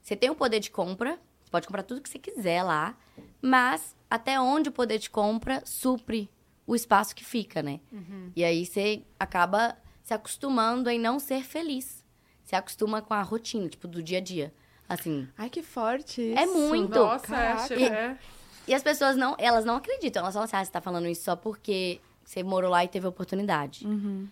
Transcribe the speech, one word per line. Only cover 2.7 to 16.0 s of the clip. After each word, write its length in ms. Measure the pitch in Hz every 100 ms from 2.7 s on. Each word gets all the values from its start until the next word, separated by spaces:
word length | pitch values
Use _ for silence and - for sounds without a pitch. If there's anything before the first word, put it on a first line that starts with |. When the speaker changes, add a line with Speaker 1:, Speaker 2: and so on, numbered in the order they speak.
| 151 170 - _ - - -
Speaker 1:
Mas 540 | 262 262 247 320 - - _
até 300 | 226 262 269
onde 300 | 254 302 285
o 20 |
poder 260 | 254 233 220
de 120 | -
compra 520 | 220 208 220 254 262 -
supre 640 | - 262 254 - 226 202 _ _ _ -
o 100 | 233
espaço 400 | - 202 214 -
que 80 |
fica, 380 | - 233 - 165
né? 160 | 147 143 -
Speaker 2:
Uhum. 400 | 214 175 196 180 170
Speaker 1:
E 80 |
aí 220 | 170 170 175
você 360 | 208 208 214 - -
acaba 580 | 190 185 175 202 233 - - -
se 100 | -
acostumando 760 | 220 - - 277 247 226 247 240
em 100 | 233
não 200 | 233 277
ser 240 | - 262
feliz. 600 | 262 311 330 262 254 - - _ _ _
Você 120 | - 185
acostuma 460 | 196 - 214 214
com 120 | 208
a 80 | 214
rotina, 460 | 190 226 226 220 175
tipo, 220 | - 175
do 120 | 170
dia 180 | 160 185
a 20 |
dia. 320 | 185 180 147 - _ _ -
Assim. 400 | 175 170 143 131 -
Speaker 3:
Ai, 120 | 233
que 120 | 339
forte 600 | 320 254 226 262